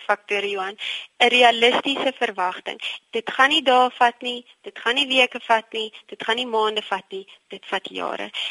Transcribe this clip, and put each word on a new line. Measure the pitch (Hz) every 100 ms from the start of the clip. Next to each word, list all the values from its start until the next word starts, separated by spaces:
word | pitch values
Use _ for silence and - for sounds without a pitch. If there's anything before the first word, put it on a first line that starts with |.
| -
faktore, | 202 - 202 202
Johan. | 196 190 214 - - - -
'n | 240
Realistiese | 247 240 233 240 254 285 269 294 -
verwagting. | 233 196 180 - - - - - _
Dit | 233 -
gaan | - 269
nie | 320
dae | 262 254 254
vat | - 240 240
nie, | 247 240 - _
dit | 202 -
gaan | 233 262
nie | 269
weke | 262 247 247
vat | - 226 214
nie, | 226 220 - -
dit | -
gaan | - 226
nie | 254
maande | 220 214 214
vat | - 190 -
nie, | 190 196 - -
dit | 196 -
vat | 196 -
jare. | 185 170 - 208 - -